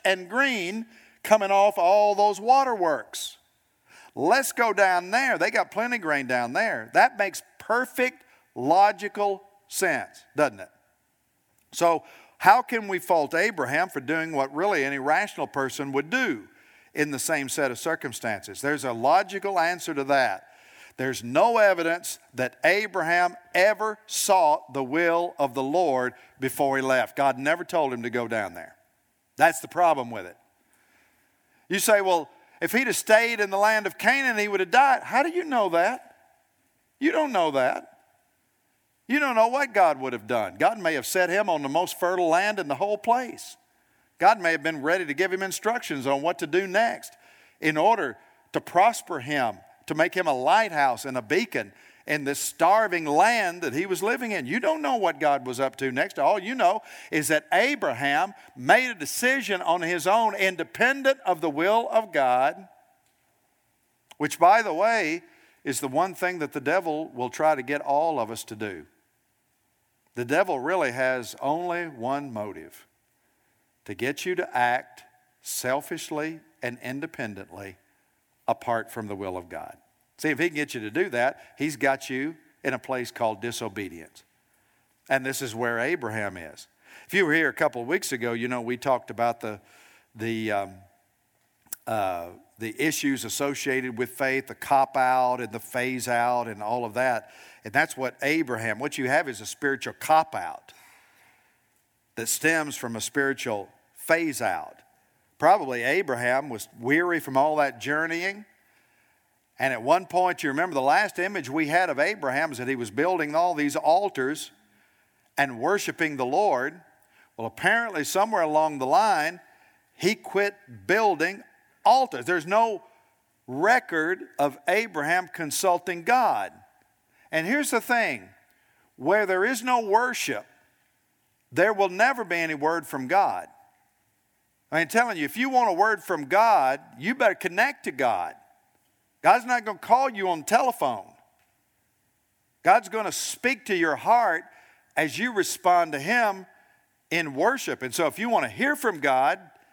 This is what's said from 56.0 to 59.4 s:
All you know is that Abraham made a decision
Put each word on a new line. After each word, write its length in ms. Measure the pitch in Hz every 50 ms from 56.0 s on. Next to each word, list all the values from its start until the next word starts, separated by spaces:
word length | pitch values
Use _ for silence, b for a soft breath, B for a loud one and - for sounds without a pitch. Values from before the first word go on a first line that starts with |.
| 165 196 - -
All 180 | 139 156 202
you 160 | 208 180 208 262
know 280 | 254 202 175 202 214 B B B B B B
is 180 | - 160 147 123
that 180 | 160 151 - - 170
Abraham 800 | 180 226 269 294 233 202 202 120 117 143 143 143 151 180 202 196 B B B B
made 320 | 131 123 143 190 240 254 254
a 40 | 233
decision 680 | 175 147 - - - 247 247 269 269